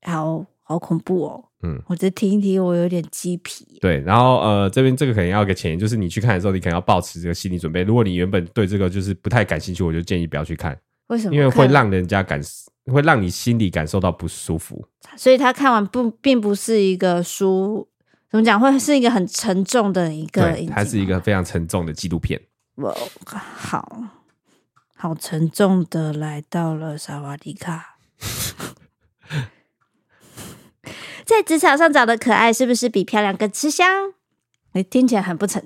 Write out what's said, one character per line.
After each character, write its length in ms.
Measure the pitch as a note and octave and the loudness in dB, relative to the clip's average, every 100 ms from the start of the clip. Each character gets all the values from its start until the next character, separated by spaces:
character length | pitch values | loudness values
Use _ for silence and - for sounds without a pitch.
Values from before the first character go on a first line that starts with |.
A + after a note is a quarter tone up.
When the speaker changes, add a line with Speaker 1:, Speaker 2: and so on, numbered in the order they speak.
Speaker 1:
好， 420 | - E3 D#3 D#3+ F#3+ _ | -8 -6 -4 -6 -8 _
好 160 | - E3 | -8 -6
恐 200 | - E3 | -2 -4
怖 260 | - F#3 | -2 -2
哦。 200 | D3+ - - _ | -4 -10 -20 _
Speaker 2:
嗯。 180 | E2+ - - | -8 -8 -6
Speaker 1:
我 100 | F3+ | -2
这 140 | F#3+ | -2
听 220 | - G3 | 0 0
一 80 | G#3 | 2
听， 200 | G3 F#3+ | 2 0
我 140 | F3+ F3 | 2 2
有 100 | F3 | 0
点 160 | F3 D#3+ | -2 -6
鸡 280 | - F3 F3 | -8 -6 -6
皮。 400 | - - - - | -8 -16 -18 -4
Speaker 2:
对， 200 | F#2+ D2 | 0 0
然 180 | D2 A2 | 2 4
后， 220 | B2+ B2+ | 6 4
呃， 280 | G#2+ G2+ G2 | 4 2 2
这 140 | A2 | 2
边 120 | C3 | 2
这 120 | B2+ C#3 | 2 0
个 80 | |
可 60 | G#2+ | 0
能 80 | F2 | 0
要 80 | G2+ | 2
有 80 | G2+ | 0
个 80 | |
前 180 | F#2+ - | 0 -2
提， 80 | E2 | -2
就 80 | G#2+ | -2
是 80 | A2+ | -2
你 140 | F2+ | -4
去 100 | - | -2
看 140 | A2+ | 0
的 60 | F#2 | 0
时 60 | G2 | 0
候， 60 | |
你 80 | F#2+ | -2
可 80 | F2+ | -2
能 60 | |
要 60 | E2+ | -2
抱 180 | F2 F#2+ | 2 2
持 220 | - E2+ | 0 -8
这 60 | F2 | -6
个 40 | |
心 180 | E2+ F#2+ | -6 -4
理 80 | F2+ | -6
准 140 | E2 | -4
备。 100 | E2 | -2
如 120 | F#2+ | 2
果 100 | A#2+ | 2
你 120 | G#2 F2 | 2 0
原 140 | F2+ | 0
本 140 | G2 E2+ | 0 -2
对 140 | - F#2+ | -2 0
这 100 | G2+ | 0
个 140 | F#2 | 0
就 100 | G2 | -2
是 140 | F#2 | -4
不 160 | F#2 - | -4 0
太 120 | A#2+ | 0
感 160 | - D#2 | 2 -2
兴 160 | E2+ | -4
趣， 80 | F2 | -4
我 80 | F2 | -2
就 120 | E2 | -2
建 180 | F2 F2+ | -2 -2
议 60 | E2 | -2
不 100 | D2 | -4
要 80 | |
去 100 | D#2 | -6
看。 240 | D#2+ E2 C#2 _ _ - | -6 -8 -8 _ _ -6
Speaker 1:
为 100 | A#3 | -4
什 100 | G#3+ | 0
么？ 40 | |
Speaker 2:
因 60 | D3 | 2
为 80 | C3+ | 4
会 180 | C#3 C3 | 6 6
让 240 | C#3+ A2 | 6 4
人 160 | F#2+ F2+ | 0 0
家 160 | G2 | 0
感-， 160 | F#2 C#2+ D2 - - _ | 0 -4 -6 -14 -20 _
Speaker 1:
看 100 | - | -2
Speaker 2:
会 60 | C3+ | 2
让 220 | D3+ C3+ | 4 2
你 80 | F2+ | 2
心 280 | - - A#2 | -2 0 2
里 120 | G2 | 2
感 160 | E2 D#2 | 0 -2
受 120 | G2 | 0
到 140 | F2+ | 0
不 160 | F2 E2 | -2 -6
舒 300 | - - D#2+ | -10 -6 -6
服。 260 | - - - _ - - | -8 -16 -18 _ -20 -2
Speaker 1:
所 160 | B3+ | 4
以 60 | B3+ | 4
他 120 | B3+ | 4
看 220 | B3+ C#4 | 2 2
完 140 | A3+ G3+ | 2 0
不， 240 | B3 A#3+ G#3+ | -2 -2 0
并 180 | C#4 B3 | 2 2
不 160 | G#3 | 2
是 260 | G3+ - A3 | -2 0 2
一 160 | G3 F#3 | 2 2
个 260 | F#3 F3 | 0 0
舒-， 680 | F3 - F#3+ F#3+ F#3+ A3 - _ _ _ _ | -2 -2 0 2 0 -4 -8 _ _ _ _
怎 60 | G#3+ | 2
么 40 | |
讲， 160 | A3 G#3 | 4 6
会 200 | C4 C#4 | 4 4
是 200 | A#3 C#4+ | 4 4
一 40 | |
个 80 | A#3 | 4
很 160 | - F3 | 2 0
沉 360 | - A3 F#3 | -4 -2 -2
重 300 | F#3+ B3 G3+ | 0 0 0
的 180 | F#3 E3 | 0 -2
一 140 | D#3 D#3 | -4 -4
个 240 | - - | 0 0
影 80 | - | 0
集 60 | E2+ | -4
嘛。 60 | |
Speaker 2:
对， 0 | |
它 80 | G#2 | -2
是 160 | G#2 G#2+ | -2 0
一 60 | |
个 160 | F#2+ F#2 | 0 0
非 100 | G#2+ | 0
常 140 | G2 | 0
沉 240 | F2 F2 E2 | 0 -4 -4
重 160 | F#2 | -4
的 80 | E2+ | -4
纪 160 | D2+ F2 | -6 -4
录 100 | E2 | -4
片。 220 | - - _ _ _ - | -4 -6 _ _ _ -10
Speaker 1:
哇， 140 | B2 - - - - | -8 -8 -10 -14 -16
好， 600 | G#3 - - - - - - A#3 - _ _ _ _ _ _ _ _ | -16 -16 -14 -8 -8 -8 -14 -16 -18 _ _ _ _ _ _ _ _
好 180 | E3+ | -8
沉 360 | D#3+ - D#3+ D#3+ | -8 -6 -2 -2
重 340 | - G3 F#3+ E3 | 2 2 2 0
的 240 | E3 D#3 | -2 -4
来 280 | D3+ D3+ D3 D3+ | -4 -8 -10 -8
到 240 | F3 E3 | -4 -4
了 240 | D#3 D#3+ D3 | -4 -8 -10
萨 240 | - D3 | -12 -12
瓦 160 | C#3+ C#3+ | -12 -12
迪 160 | - | -14
卡。 460 | - - E3 - _ _ _ | -14 -10 -10 -12 _ _ _
<laughs> 460 | - - - - - - _ _ _ _ - D3+ A#2 _ _ _ _ _ _ _ _ - - - _ _ - - - - - | -12 -8 -10 -10 -16 -18 _ _ _ _ -10 -8 -8 _ _ _ _ _ _ _ _ -18 -18 -18 _ _ -18 -18 -16 -10 0
在 160 | A4+ | 2
职 160 | F4+ D#4+ | 2 4
场 180 | E4+ C#4+ | 4 6
上 160 | E4 | 4
长 140 | C#4+ A#3 | 4 4
得 100 | A3+ | 2
可 160 | B3 | 2
爱， 180 | G#3+ A#3 | 4 4
是 140 | A3+ | 4
不 100 | B3+ | 2
是 140 | A#3+ B3 | 2 0
比 160 | G#3 | 0
漂 160 | F3+ A3 | 0 0
亮 160 | G#3 F#3+ | 0 0
更 160 | G#3+ | -4
吃 180 | - D4+ | -2 -2
香？ 160 | D4 F4+ F#4+ G4 - _ _ _ _ _ | 2 2 2 -2 -8 _ _ _ _ _
诶， 100 | F#3 | -4
听 240 | F#3+ B3+ B3+ | 0 2 4
起 80 | |
来 60 | A3 | 2
很 160 | F#3 E3 | -2 -2
不 100 | G3+ | -4
沉 160 | - | -4